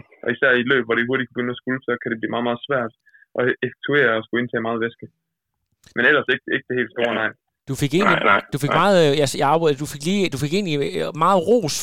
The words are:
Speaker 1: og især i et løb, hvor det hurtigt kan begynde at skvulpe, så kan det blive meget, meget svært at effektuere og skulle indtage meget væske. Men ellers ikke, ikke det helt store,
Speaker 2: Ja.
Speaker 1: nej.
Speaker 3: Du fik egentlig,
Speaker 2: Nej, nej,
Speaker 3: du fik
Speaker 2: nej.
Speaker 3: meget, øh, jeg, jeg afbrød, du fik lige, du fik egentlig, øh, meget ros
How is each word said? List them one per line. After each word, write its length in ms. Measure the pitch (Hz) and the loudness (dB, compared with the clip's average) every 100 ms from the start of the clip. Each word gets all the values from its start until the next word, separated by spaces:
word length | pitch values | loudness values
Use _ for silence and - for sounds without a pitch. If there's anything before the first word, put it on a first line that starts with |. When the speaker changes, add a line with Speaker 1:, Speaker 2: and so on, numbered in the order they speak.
| - _ | -6 _
Speaker 1:
og 40 | - | -6
især 160 | 120 139 | 0 2
i 80 | 123 | 2
et 60 | 120 | 2
løb, 120 | 135 | 0
hvor 100 | 113 | 2
det 160 | 117 117 | 0 0
hurtigt 180 | 131 127 | -2 -4
kan 60 | |
begynde 200 | - 123 | -6 -6
at 60 | 120 | -6
skvulpe, 240 | - 131 - | -6 -6 -4
så 60 | 120 | -6
kan 100 | 139 | -4
det 80 | 113 | -6
blive 140 | 107 | -4
meget, 140 | 117 120 | -4 -4
meget 160 | 117 - | -4 -4
svært 240 | 139 113 _ _ _ _ - | -4 -4 _ _ _ _ -2
at 60 | 123 - 123 | -2 -2 -6
effektuere 500 | - - 143 123 110 | -8 -2 2 2 2
og 60 | |
skulle 160 | 110 117 | -2 -4
indtage 240 | 123 120 113 | -2 -4 -4
meget 160 | 117 | -2
væske. 220 | 117 - - _ _ _ _ _ _ _ - - | -4 -8 -20 _ _ _ _ _ _ _ -10 0
Men 80 | 123 | 4
ellers 180 | 147 120 | 4 0
ikke, 140 | 139 - | -4 -4
ikke 120 | 127 - | -6 -4
det 100 | 127 | -4
helt 140 | 117 - | -4 -2
store, 180 | 120 | -2
Speaker 2:
Ja. 60 | 113 | -2
Speaker 1:
nej. 100 | 107 - _ _ - | -4 -8 _ _ -10
Speaker 3:
Du 60 | 135 | -4
fik 120 | 143 | 0
egentlig, 260 | 170 220 - | 0 2 2
Speaker 2:
Nej, 120 | - | 2
nej, 80 | 196 - | 2 0
Speaker 3:
du 60 | 147 | -4
fik 120 | 143 | 0
Speaker 2:
nej. 80 | 151 | 2
Speaker 3:
meget, 140 | 190 190 | 4 6
øh, 160 | 156 139 | 4 4
jeg, 80 | 135 - | 2 2
jeg 80 | 139 | 2
afbrød, 260 | 160 165 135 | 4 2 0
du 20 | 147 | -4
fik 80 | 143 147 | -6 -2
lige, 180 | 202 180 | 0 0
du 40 | 131 | -2
fik 80 | 143 180 | -2 -2
egentlig, 200 | 196 147 139 160 | -2 -2 -2 -4
øh, 100 | 160 165 | -4 0
meget 140 | 165 190 165 | 2 4 4
ros 280 | 240 165 - | 2 2 -4